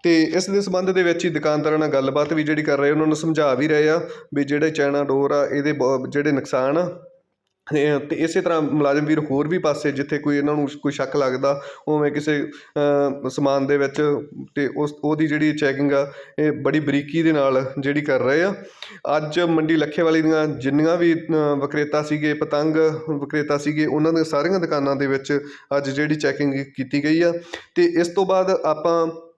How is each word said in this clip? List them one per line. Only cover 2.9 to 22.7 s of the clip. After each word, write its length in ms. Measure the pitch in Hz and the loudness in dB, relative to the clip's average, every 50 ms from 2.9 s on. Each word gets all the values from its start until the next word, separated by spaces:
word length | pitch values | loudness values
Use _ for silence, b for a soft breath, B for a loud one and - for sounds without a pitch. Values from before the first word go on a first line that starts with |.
ਉਹਨਾਂ 160 | 151 156 156 | 2 2 2
ਨੂੰ 100 | 156 151 | 2 0
ਸਮਝਾ 380 | 147 165 165 160 147 151 143 131 | 0 0 -2 0 2 2 2 2
ਵੀ 140 | 123 143 156 | 2 2 2
ਰਹੇ 200 | 156 151 151 156 | 2 4 4 4
ਆ 120 | 156 170 165 B B B B B - | 2 0 -2 B B B B B -2
ਵੀ 100 | - 143 | -2 -2
ਜਿਹੜੇ 260 | 135 143 147 151 160 | 0 0 0 0 0
ਚਾਈਨਾ 340 | 151 156 143 143 143 143 143 | 0 0 0 0 2 0 0
ਡੋਰ 260 | 135 135 139 139 139 | 0 0 0 2 2
ਆ, 160 | 143 143 143 | 2 0 0
ਇਹਦੇ 260 | 135 - 143 139 151 147 | 0 0 -2 0 -2 0
ਬ-, 380 | 139 135 127 135 131 127 127 | 0 0 0 0 0 -2 -2
ਜਿਹੜੇ 220 | 131 143 143 151 143 | -4 0 0 2 0
ਨੁਕਸਾਨ 460 | 135 - - - 131 131 135 147 165 | 0 -2 -2 -2 0 0 2 0 0
ਆ। 220 | 180 175 - - - - - _ _ _ _ _ _ _ _ _ _ - 147 | -2 -2 -6 -12 -18 -20 -20 _ _ _ _ _ _ _ _ _ _ -4 -2
ਤੇ, 260 | 147 143 151 147 139 | 0 2 2 0 0
ਤੇ 180 | 139 147 160 | -2 -4 -4
ਇਸੇ 240 | - 156 160 165 190 | -2 -2 0 0 0
ਤਰ੍ਹਾਂ 200 | 175 180 170 165 | 0 0 0 0
ਮੁਲਾਜ਼ਮ 440 | 151 135 - 156 143 139 139 147 151 | 0 0 0 2 2 2 2 2 2
ਵੀਰ 140 | 147 156 151 | 2 0 0
ਹੋਰ 300 | 151 147 135 139 147 151 | 0 -2 -2 -2 0 0
ਵੀ 100 | 175 185 | -2 0
ਪਾਸੇ 340 | 170 156 143 151 - 151 135 | 0 0 -2 0 -2 -2 -2
ਜਿੱਥੇ 260 | 131 143 143 156 143 | -2 -4 -4 -4 -4
ਕੋਈ 200 | 139 147 143 143 | -2 0 0 0
ਇਹਨਾਂ 160 | 143 147 147 | 0 0 0
ਨੂੰ 140 | 147 147 139 143 - - | 0 -2 -4 -4 -4 -4
ਕੋਈ 100 | 147 139 | -4 -2
ਸ਼ੱਕ 240 | - 139 131 - | -2 -6 -2 0
ਲੱਗਦਾ, 460 | 147 139 131 127 127 135 139 139 143 B B B B B - | 0 0 0 0 0 0 0 -2 -2 B B B B B -2
ਉਵੇਂ 240 | 151 151 147 147 143 | 0 0 0 0 -2
ਕਿਸੇ, 340 | 147 147 156 151 143 147 | -2 -2 0 -2 -2 -2
ਅ, 840 | 147 - - - - _ 151 147 143 143 143 143 139 135 139 - 131 | -6 -10 -18 -20 -8 _ 0 2 2 2 2 2 0 -2 -4 -6 -6
ਸਮਾਨ 360 | - - 143 139 135 139 135 | -4 0 0 2 2 2 2
ਦੇ 100 | 131 143 | 2 2
ਵਿੱਚ, 260 | 143 139 135 139 147 151 151 143 123 101 - - - 135 - _ | 2 2 0 0 0 0 0 0 -2 -4 -10 -14 -16 -16 -8 _
ਤੇ 140 | 143 143 131 - | -2 -2 -2 -2
ਉਸ, 180 | - 151 147 147 - - | -2 -4 -4 -4 -4 -2
ਉਹਦੀ 220 | 147 156 151 160 | -2 0 0 0
ਜਿਹੜੀ 260 | 156 147 151 156 151 147 | 0 0 2 2 0 0
ਚੈਕਿੰਗ 400 | 151 151 139 135 135 143 143 143 | 2 0 0 0 0 0 2 2
ਆ, 200 | 139 139 143 B B B B B - | 2 0 -2 B B B B B 0
ਇਹ 140 | 151 151 151 | 0 0 0
ਬੜੀ 280 | 147 135 139 147 156 | 0 0 0 0 2
ਬਰੀਕੀ 420 | 147 139 139 143 139 147 151 165 160 | 0 2 0 0 -2 0 -2 2 2
ਦੇ 100 | 160 156 | 4 4
ਨਾਲ 400 | 147 139 135 131 127 135 131 - 143 | 4 4 4 2 2 0 -2 -6 -4
ਜਿਹੜੀ 200 | 131 139 143 151 | -2 0 0 0
ਕਰ 200 | 147 147 135 127 | 0 0 0 2
ਰਹੇ 220 | 120 123 139 160 175 | 2 2 2 2 2
ਆ। 120 | 196 196 - B B B B B B B B B - 143 | 0 -2 -6 B B B B B B B B B 0 0
ਅੱਜ 240 | 151 151 151 151 175 | 0 0 -2 -2 0
ਮੰਡੀ 360 | 175 170 165 160 156 156 165 | 0 2 2 0 2 2 2
ਲੱਖੇਵਾਲੀ 460 | 156 147 147 - - 170 160 160 160 156 | 0 0 0 0 0 2 2 2 2 2
ਦੀਆਂ 240 | 156 160 156 156 | 2 2 2 0
ਜਿੰਨੀਆਂ 500 | 156 143 120 123 135 139 147 156 160 170 | 0 -2 -4 -4 0 0 2 2 2 2
ਵੀ, 180 | 175 170 170 165 | 2 2 2 2
ਅ, 20 | 165 165 - 160 156 151 147 147 139 | 0 -2 -2 0 0 2 2 0 0
ਵਿਕਰੇਤਾ 420 | 135 143 - 151 147 147 147 151 151 | -2 -2 -2 -2 -2 0 -2 -2 -2
ਸੀਗੇ, 320 | 151 151 151 151 151 147 | -2 -4 -2 0 -2 -2
ਪਤੰਗ 420 | 151 160 151 - 147 147 160 | -2 -2 -2 0 0 0 0